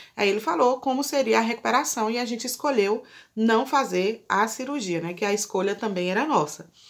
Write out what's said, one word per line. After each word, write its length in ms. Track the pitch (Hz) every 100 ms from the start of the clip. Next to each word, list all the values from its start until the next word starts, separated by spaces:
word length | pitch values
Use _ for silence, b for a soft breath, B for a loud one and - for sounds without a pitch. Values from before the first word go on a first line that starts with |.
| B -
Aí 140 | 202
ele 100 | 208
falou 400 | 254 339 247 262
como 240 | 269 262
seria 360 | 285 285 226 220
a 20 |
recuperação 720 | 226 226 226 247 302 247 220
e 80 | 240
a 60 | 240
gente 200 | 233 254
escolheu 580 | - 294 247 196 233 B B B 214
não 300 | 226 220 269
fazer 580 | 277 233 180 196 226 -
a 180 | 190 220
cirurgia, 540 | - 254 294 190 170
né? 120 | 170
Que 120 | 180 208
a 80 |
escolha 400 | 208 - 190 190
também 380 | 208 220 180 180
era 160 | 202 311
nossa. 420 | 220 151 - - B